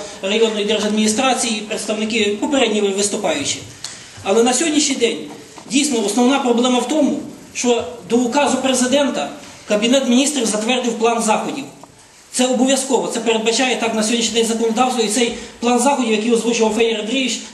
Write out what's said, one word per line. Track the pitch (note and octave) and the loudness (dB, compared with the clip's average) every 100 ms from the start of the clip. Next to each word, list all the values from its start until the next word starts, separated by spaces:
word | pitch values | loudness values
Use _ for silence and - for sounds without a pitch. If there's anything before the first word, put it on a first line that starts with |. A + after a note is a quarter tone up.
| - - | -10 -8
районної | G3 A3 A3+ G#3 | -4 2 2 2
держадміністрації, | G3+ G3+ G#3 G#3+ G#3+ - C4 A#3+ A#3+ G#3 | -2 0 0 2 2 2 0 0 -2 -4
представники, | G#3 G#3 - G#3+ A3 A3 G3+ G#3 | -4 -6 -4 -4 -2 0 0 0
попередні | D4 C4+ A3+ G#3 | 0 2 2 2
виступаючі. | G3 G3 G3+ - F#3+ D3+ - - - - - - - - | 0 0 -2 -2 -2 -2 -4 -6 -10 -16 -16 -16 -18 -10
Але | G3 A3 | 0 4
на | B3 | 4
сьогоднішній | B3 E4 D4 - B3+ | 2 2 2 0 0
день, | A3+ - - - - - - | 0 -2 -8 -16 -18 -20 -2
дійсно, | C4 C#4 A#3 G3+ | 0 0 0 0
основна | B3 B3 C#4 | 2 4 4
проблема | B3+ A#3 B3+ B3 | 2 2 2 2
в | A3+ | 0
тому, | D#4 C#4 - - - - - | 0 2 0 -6 -14 -14 -4
що | B3 A#3 - - - | 0 0 -2 -12 -2
до | A#3+ | 0
указу | B3 C#4+ C4 B3+ | 2 2 2 2
президента | C4 B3 B3 C#4 C4+ - C#3+ - - - - | 0 0 2 2 2 -2 -6 -10 -16 -20 -2
Кабінет | G#3 A#3 C4+ B3 | 0 2 2 4
Міністрів | A#3+ C#4+ C4+ G#3+ | 4 2 0 -2
затвердив | G#3 A3 B3+ A#3+ | -2 -2 -2 -2
план | G#3+ A3+ A3+ | 0 0 2
заходів. | G#3+ G#3+ D#3+ C#3 - - - - - - - | 0 0 -2 -6 -10 -16 -20 -20 -20 -20 -10
Це | - B3+ | -2 0
обов'язково, | A3+ C4 C4+ - A3+ - | 2 2 2 2 0 0
це | A3+ | -2
передбачає | A3 A3+ A3 A#3 C4 - | 0 0 0 0 0 0
так | A3+ | -2
на | G#3+ | -2
сьогоднішній | G#3+ A#3+ - | 0 0 0
день | A3+ A3+ | 0 0
законодавство, | A3 A3+ A3 B3+ A#3 | 0 0 2 0 2
і | G#3 | -2
цей | B3+ A3+ - - - | 0 -2 -2 -12 -4
план | A#3 B3 | 0 2
заходів, | C4+ C#4 A3+ | 2 2 0
який | G#3+ A#3 | 0 2
озвучував | G#3+ A#3 - G#3+ | 2 2 0 0
Федір | G#3+ A3+ A3 | 2 0 0
Андрійович, | G3+ C4 B3+ - - | -4 -2 -2 -4 -8